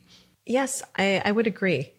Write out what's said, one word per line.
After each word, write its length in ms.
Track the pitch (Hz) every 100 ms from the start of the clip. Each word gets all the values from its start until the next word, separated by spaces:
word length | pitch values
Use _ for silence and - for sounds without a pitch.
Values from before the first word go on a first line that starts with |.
| _ - - _ -
Yes, 360 | 240 262 - - -
I, 260 | 196 190
I 80 | 202
would 140 | 208 226
agree. 460 | 185 190 147 143